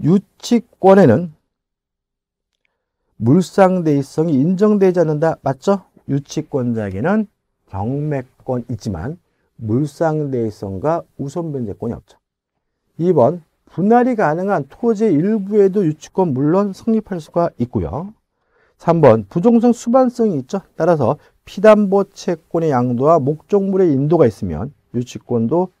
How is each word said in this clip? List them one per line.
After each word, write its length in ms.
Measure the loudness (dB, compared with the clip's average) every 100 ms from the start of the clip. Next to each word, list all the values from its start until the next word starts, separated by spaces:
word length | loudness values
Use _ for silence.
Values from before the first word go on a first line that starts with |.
유치권에는 1300 | 0 0 -2 _ -2 -2 -2 _ 4 6 6 4 0 -12 _ _ _ _ _ _ _ _ _ _ _ _ _ _ _ _ _ _
물상대위성이 1160 | 2 2 2 2 2 2 0 0 -2 -4 -2
인정되지 680 | 0 0 2 2 2 2 2
않는다. 360 | 0 0 -2 -2
맞죠? 420 | -6 -4 -2 -4 _ _ -6
유치권자에게는 1200 | -6 -4 -10 -6 -4 -4 -4 -6 -4 -2 -2 -4 _ _ _ _
경매권 960 | -8 -6 -6 -4 -6 -8 _ -8 -8 -6
있지만 480 | -10 -8 -8 -8 -12 _ _ _ _
물상대위성과 1500 | -4 -2 -4 -4 -4 -2 -4 -4 -6 -8 -10 -6 -4 -6 -8 _
우선변제권이 800 | -10 -8 -8 -8 -10 -10 -10
없죠. 240 | -10 _ _ _ _ _ _ _ _ _ -6
이 140 | 0
번, 300 | 2 2 0 _ _ _
분할이 500 | -4 2 2 2 0
가능한 500 | -2 -2 -2 -4 -4
토지 380 | -6 -4 0 0
일부에도 800 | 0 0 -2 -2 2 2 2 -2
유치권 480 | -4 -10 -4 -4
물론 380 | -2 0 0 -2
성립할 480 | -6 -4 -4 -4 -12
수가 300 | -6 -4 -4 _
있고요. 540 | -6 -4 -6 -8 -12 -16 _ _ _ _ _ _
삼 240 | -2 4
번, 240 | 6 4 0
부종성 440 | -2 2 4 2
수반성이 640 | 0 0 2 2 0 -2 -2
있죠. 200 | -6 -10 -10 _
따라서 400 | 0 2 2 -2 _ _
피담보 600 | -18 2 4 4 4 0 -2
채권의 580 | -6 -8 -8 _ -4 0
양도와 500 | 0 0 0 2 2
목적물의 720 | 2 -4 _ -2 0 0 2
인도가 340 | 2 0 4 2
있으면 460 | 2 -8 -6 -8 _ _
유치권도 760 | -8 -8 -12 _ -4 0 -2 -2 _